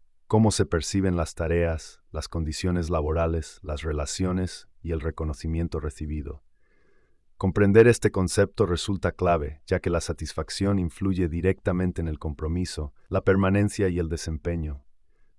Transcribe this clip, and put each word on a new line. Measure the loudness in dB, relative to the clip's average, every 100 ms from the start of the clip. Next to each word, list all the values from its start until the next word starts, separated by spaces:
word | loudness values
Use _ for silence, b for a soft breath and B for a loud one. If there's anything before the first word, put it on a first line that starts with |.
| -20 _ 0
cómo | 4 4
se | 2 0
perciben | 0 0 0 2 0
las | -2
tareas, | -4 0 2 0 -2 -8 -20 _
las | -10 -6
condiciones | -4 -4 -2 0 0 0
laborales, | -2 0 0 0 -2 -6 -12
las | -10 -6
relaciones | -4 -4 -4 -2 -2 0 -4 -8 -20 -12
y | -6
el | -4
reconocimiento | -4 -4 -6 -6 -4 -2 -2 -4
recibido. | -6 -8 -8 -6 -8 -12 _ _ _ _ _ _ _ _ _ -4
Comprender | 0 4 6 8 8
este | 6 2
concepto | 0 0 2 2 2
resulta | 0 0 -2 -2 -2
clave, | 0 2 2 -2 -8 -2
ya | -2
que | 0
la | -2
satisfacción | -2 -6 -8 -8 -6 -2 0 0
influye | -2 -4 -2 0 -2
directamente | 0 0 0 -2 0 -2 -2
en | -4
el | -4
compromiso, | -6 -6 -4 -2 -4 -6 -10 -10 -4
la | -2
permanencia | 2 4 4 4 2 2 0
y | 0
el | -2
desempeño, | -4 -6 -6 -4 -4 -4 -8 -14 -20 _ _ -20